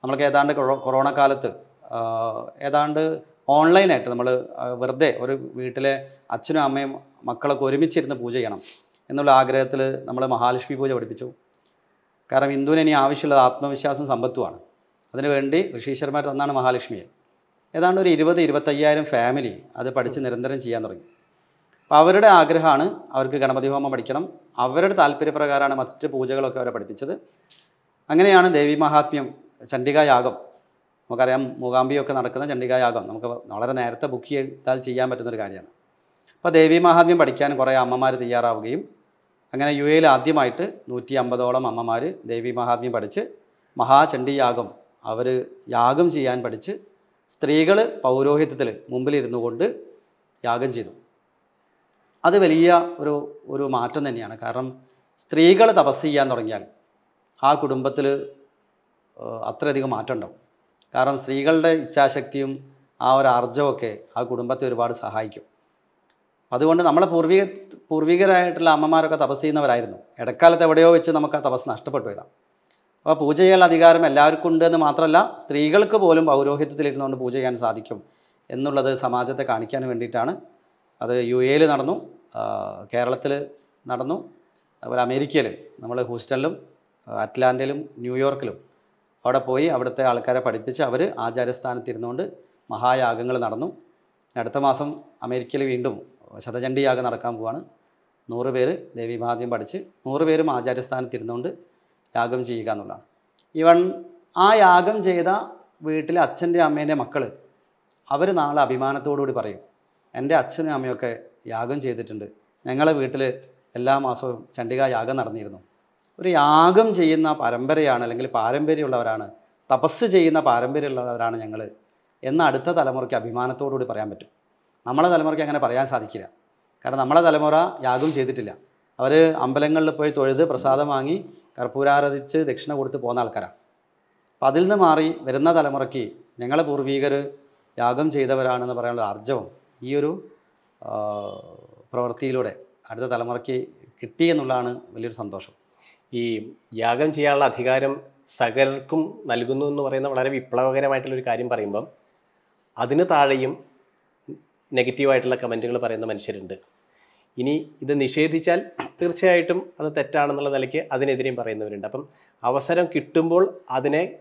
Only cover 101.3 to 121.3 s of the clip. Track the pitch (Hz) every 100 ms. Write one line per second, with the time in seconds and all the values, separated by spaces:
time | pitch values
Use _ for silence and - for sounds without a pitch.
101.3 | 120 147 - _ _ _ _ _ 117 117
102.3 | 127 123 117 110 104 101 - _ _ _
103.3 | _ _ 156 160 170 185 190 - _ _
104.3 | - 190 220 190 180 180 214 185 175 170
105.3 | 202 - - _ _ 156 156 156 175 151
106.3 | - 170 170 156 147 151 151 120 147 117
107.3 | - _ _ _ _ _ _ _ 139 185
108.3 | 180 147 147 131 131 135 139 143 143 135
109.3 | 123 107 95 - _ _ _ _ 123 135
110.3 | 160 127 - 156 143 127 123 123 117 -
111.3 | _ 117 113 120 143 131 113 107 107 104
112.3 | _ _ _ 131 131 151 147 131 139 135
113.3 | 127 - _ _ 120 123 139 135 120 131
114.3 | 117 - - 117 127 135 117 117 135 110
115.3 | 110 101 98 _ _ _ _ _ - 180
116.3 | 165 143 151 170 190 226 180 160 160 160
117.3 | 151 120 120 131 156 147 123 117 117 131
118.3 | 120 113 139 151 156 143 127 113 110 104
119.3 | - _ _ _ 131 - - 233 185 160
120.3 | 156 147 120 127 147 147 127 123 120 117